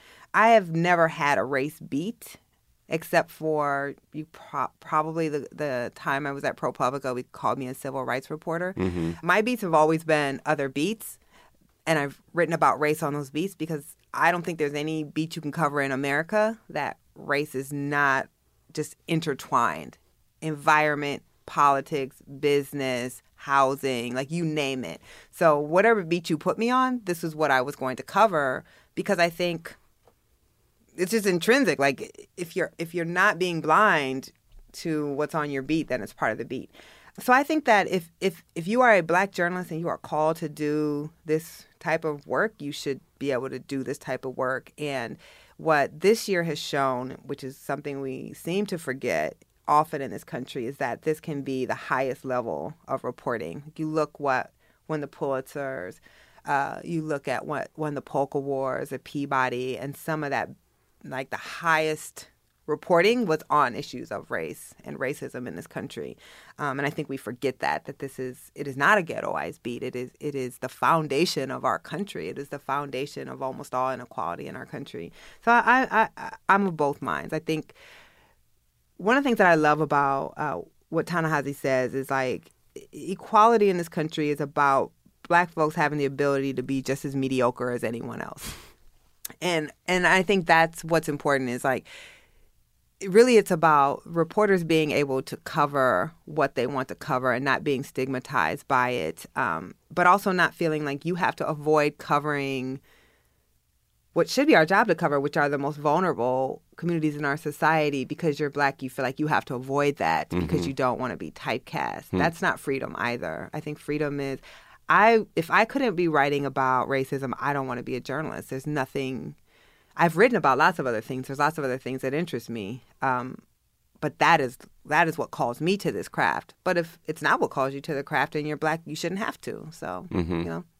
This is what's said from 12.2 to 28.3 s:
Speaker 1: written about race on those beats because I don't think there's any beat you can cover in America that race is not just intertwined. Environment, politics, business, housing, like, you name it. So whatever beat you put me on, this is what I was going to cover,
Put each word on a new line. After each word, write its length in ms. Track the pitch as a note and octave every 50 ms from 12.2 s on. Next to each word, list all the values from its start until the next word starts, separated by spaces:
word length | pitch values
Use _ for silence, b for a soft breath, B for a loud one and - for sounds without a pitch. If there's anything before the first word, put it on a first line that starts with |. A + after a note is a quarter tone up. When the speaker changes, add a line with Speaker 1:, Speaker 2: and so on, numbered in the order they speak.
| _ _ -
Speaker 1:
written 200 | E3 E3+ D3+ E3+
about 260 | D3+ D#3 C#3 - B2+
race 240 | D3+ D3 D#3 D#3+ E3
on 100 | D3 C#3+
those 160 | D3 C#3+ C3+
beats 260 | C#3 D3+ F3+ G3 -
because 400 | - D#3 D#3+ E3 D3 - - - _ _ _ -
I 180 | - D3+ E3
don't 120 | F3 F3 E3+
think 140 | F#3 E3+ D#3+
there's 160 | D3+ C#3+ C#3+
any 300 | D3 D3 D#3 D#3+ D#3 D3+
beat 320 | C#3+ - D#3 D#3+ D#3+ -
you 60 | E3+
can 100 | D#3 D3
cover 300 | C#3+ E3 D#3+ C#3+ C#3+ D3
in 100 | C#3 C3+
America 680 | C3+ C3 C#3 C#3 C#3 D3 D#3+ D#3+ G#3+ G#3+ G#3+ A3 A3+ - _ -
that 280 | D#3+ D3+ C#3 A#2 - - _ _ _
race 400 | D3+ D3+ D3+ C#3+ C#3+ D3+ D3+ -
is 180 | C3 C#3 C3+ C#3+
not 560 | C#3+ C#3+ C#3+ D3 C#3+ C#3+ C#3 C3+ C3 - - _ _ _ _ _ _ _ _ -
just 220 | - D3 - - _ _ -
intertwined. 880 | E3 D#3+ E3 D#3+ C3+ - - - C#3+ B2+ A#2 G2+ D2+ D#2 D2 B1+ - - _ _ _ _ _ _ _ _
Environment, 840 | - D#3+ D3+ C#3+ C#3 D#3+ D3+ D3+ D3+ D3+ D3 C#3+ D3 C#3+ C3+ - - _ _ _ _
politics, 720 | - - E3 D3 C#3+ C#3 C3+ C3+ - D#3+ C#3+ C3+ C3 - - - - C#3 C3+
business, 840 | D3 C#3+ C#3+ C#3+ C#3 - - C#3+ C3+ C3 B2+ A#2+ A#2+ B2+ - - - _ _
housing, 800 | - - - C#3 C#3 C3+ C3 C#3 C3+ - C3+ B2+ A#2+ A#2 B2 A#2+
like, 160 | B2+ C#3 C3+
you 160 | D#3+ F3 E3+
name 380 | D#3+ D3+ D3+ C#3+ C3+ C3+ B2+ A2
it. 180 | E2 E2 - B B B B B B
So 260 | B - F3+ E3 D3 D3
whatever 460 | D3 D3 D#3+ F3+ G3+ A3+ A#3 G#3+ F3
beat 260 | D#3+ E3+ F3+ E3 -
you 80 | E3+ D3
put 220 | - F#3 - -
me 100 | A3+ A#3+
on, 320 | B3+ C4 B3+ B3+ B3+ B3 G#3
this 180 | F#3+ F3 E3 -
is 100 | E3 D#3
what 160 | D3+ D#3 C#3+
I 120 | C3+ C3
was 140 | B2 C#3 C#3
going 200 | - C3+ C3 B2+
to 80 | - -
cover, 640 | - - G3 G#3+ A3